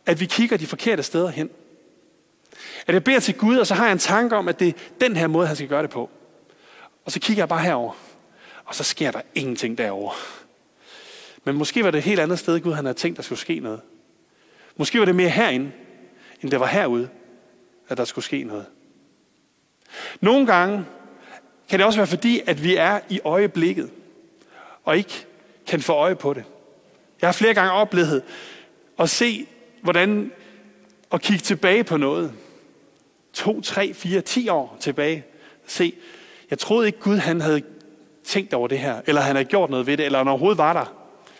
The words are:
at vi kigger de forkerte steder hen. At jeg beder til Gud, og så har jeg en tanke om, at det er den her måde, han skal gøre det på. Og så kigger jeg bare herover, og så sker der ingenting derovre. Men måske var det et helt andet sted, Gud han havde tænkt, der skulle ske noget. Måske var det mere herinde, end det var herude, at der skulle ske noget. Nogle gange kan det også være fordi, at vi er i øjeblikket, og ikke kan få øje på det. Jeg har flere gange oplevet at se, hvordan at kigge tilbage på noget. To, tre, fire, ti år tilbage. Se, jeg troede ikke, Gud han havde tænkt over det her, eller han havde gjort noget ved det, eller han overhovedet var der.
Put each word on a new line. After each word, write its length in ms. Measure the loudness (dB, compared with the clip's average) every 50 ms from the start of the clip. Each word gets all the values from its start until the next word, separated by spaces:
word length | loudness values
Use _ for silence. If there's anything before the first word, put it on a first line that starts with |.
| 0
at 140 | 0 0 0
vi 60 | 0
kigger 320 | -2 0 2 2 2 2
de 100 | 0 -2
forkerte 360 | -4 -8 -4 -2 0 0 0 -2
steder 260 | -2 -2 -2 -2 -2
hen. 200 | -2 -6 -8 -8 -10 -16 -20 _ -20 -20 _ _ _ _ _ _ _ _ _ _ _ _ _ _ -20 -20 -20 -18 -18 -8 -2
At 60 | 0 2
jeg 100 | 2 4
beder 160 | 4 4 4
til 180 | 2 0 0
Gud, 200 | 2 2 4 4
og 100 | 4 4
så 60 | 2 2
har 100 | 2 4
jeg 60 | 4
en 80 | 2 2
tanke 360 | 2 2 2 2 2 2 0
om, 120 | 0 0
at 120 | -2 0 0
det 80 | 2
er 60 | 0 0 -2 -8 -12 -4 0
den 140 | 0 0 0
her 120 | 0 0
måde, 200 | 0 2 2 2
han 80 | 0 -2
skal 120 | -4 -4
gøre 140 | -4 -2 -2
det 80 | -2 -4
på. 200 | -6 -8 -10 -10 -12 -20 -20 _ _ _ _ _ _ _ _ -20 -20 -20 -20 -20 _ _ -12
Og 60 | -10
så 80 | -8 -4
kigger 220 | -2 0 0 0
jeg 80 | 0 0
bare 100 | 0 0
herover, 340 | 0 0 0 -2 -4 -6 -10 -14 -20 -20 -20 -20 _ _ _ -20 -20 -20 -20 -20 -16
og 100 | -12 -8
så 80 | -6 -4
sker 280 | -4 -2 -2 -2 -2
der 100 | -2 -4 -8 -8 -6
ingenting 420 | -6 -4 -4 -4 -4 -4 -4 -4
derovre. 380 | -4 -4 -4 -4 -6 -8 -8 -8 -10 -12 -14 -16 -20 -20 _ _ _ _ _ _ _ _ -20 -20 -20 -20 -20 -20 -20 -20 -20 -18 -10 -6
Men 120 | -4 -2
måske 280 | -2 -2 -2 0 0 2
var 80 | 2
det 60 | 2
et 60 | 2 2
helt 160 | 2 2 2
andet 200 | 2 0 0 -2
sted, 200 | 0 0 0 0
Gud 140 | 0 -2 -2
han 120 | -2 -2
havde 120 | -4 -4
tænkt, 200 | -4 -4 -6 -6
der 60 | -6 -10
skulle 160 | -10 -10 -8
ske 200 | -6 -6 -6 -6
noget. 220 | -6 -8 -10 -12 -14 -20 -20 -20 _ _ _ _ _ _ _ _ _ _ _ _ -20 -12 _
Måske 240 | -6 -4 0 2 2
var 60 | 4
det 100 | 4 4
mere 140 | 2 2 2
herinde, 420 | 2 2 0 0 0 -2 -4 -6 -10 -16 -20 -20 -20 -20 -20 -20 _ -20 -20 -20 -16 -10
end 100 | -4 -2
det 80 | 0 0
var 60 | 0
herude, 440 | 0 0 0 0 0 0 -2 -4 -6 -10 -18 -20 -20 -20 -20 _ _ _ _ _ _ _ _ _ -8
at 80 | -6
der 80 | -6 -6
skulle 200 | -6 -6 -10 -8
ske 180 | -6 -6 -6 -6
noget. 220 | -8 -10 -12 -14 -16 -20 _ _ _ _ _ _ _ _ _ _ _ _ _ _ _ _ _ _ _ _ _ _ -20 -18 -16 -16 -16 -6 0
Nogle 240 | 2 4 4 6 6
gange 400 | 4 4 4 4 2 0 -4 -6 -8 -14 -20 -20 -20 -20 -20 -20 -20 -20 -20 -20 _ _ _ _ -2
kan 100 | 2 2
det 60 | 4
også 140 | 4 4 2
være 80 | 0
fordi, 340 | 0 0 0 2 2 0 0 0
at 180 | -2 -2 0 0
vi 120 | 2 2
er 240 | 4 4 2 2 0 -4 -6
i 100 | -6 -4 -2
øjeblikket, 680 | 0 2 2 2 0 0 0 0 0 0 -2 -6 -8 -10 -18 -20 -20 -20 -20 -20 _ _ _ _ _ -20 -20 -20 -20 -20 -8 -2
og 140 | 0 0
ikke 280 | 0 0 -2 -8 -16 -16 -18 -20 -20 _ -20 _ _ -8
kan 140 | -4 -4 -2
få 120 | 0 0 2
øje 220 | 2 2 2 0
på 180 | -2 -2 -4 -4
det. 100 | -6 -8 -16 -20 -20 -20 -20 -20 _ _ _ _ _ _ _ _ -2
Jeg 60 | 0
har 60 | 0 2
flere 200 | 4 4 4 4
gange 180 | 4 4 4
oplevet 520 | 4 2 2 2 2 2 2 2 0 -2 -2 -6 -14 -18 -18 -20 -20 -20 -20 -20 _ _ _ _ _ -2
at 100 | 0 0
se, 380 | 2 0 0 0 -2 -4 -8 -12 -16 -20 -20 -20 _ _
hvordan 500 | -2 0 2 4 4 2 2 0 -2 -6 -10 -16 -20 -20 -20 -20 -20 -20 -20 _ _ _ _ _ _ -6
at 100 | -4 -2
kigge 200 | 0 0 0 0
tilbage 420 | 0 -2 -2 2 2 4 4 4 2
på 140 | 0 0
noget. 360 | 0 0 0 0 -2 -4 -6 -8 -12 -20 -20 -20 -20 -20 _ _ _ _ _ _ _ _ _ _ _ _ _ -10
To, 280 | -4 -2 -2 -2 -2
tre, 320 | -4 -6 -2 -2 -2 -2 -4
fire, 280 | -6 -4 -2 -2 -2
ti 280 | -2 -2 -2 -2 0 0
år 280 | 0 0 -2 -4 -8 -8
tilbage. 440 | -6 -4 -2 -2 -2 -2 -2 -4 -8 -14 -20 -20 -20 -20 -20 _ _
Se, 300 | -6 -2 0 0 0 -2 -6 -16 -20 -20 -20 -20 -20 -20 -18 -12 -8
jeg 100 | -8 -6
troede 280 | -2 0 2 2 2
ikke, 120 | 2 0 -2
Gud 180 | 0 0 2
han 240 | 2 2 0 0 0
havde 200 | 0 0 0 0 -2 -6 -16 -20 -20 -20 -20 -20 -20 _ _ _ -8
tænkt 300 | -4 -4 -4 -2 -2 -2
over 140 | -2 -2
det 120 | -2 -2 -2
her, 220 | -4 -4 -6 -4 0
eller 160 | 2 2 2
han 140 | 2 2 2
havde 140 | 0 0 2
gjort 200 | 2 2 2 2
noget 180 | 0 0 0
ved 100 | 0 0
det, 80 | 0 0
eller 120 | 0 2
han 100 | 2 2
overhovedet 300 | 2 2 2 4 2 4
var 160 | 4 4 2 2
der. 200 | 0 -2 -6 -10 -18 -20 -20 -20 -20 -20 -20 -20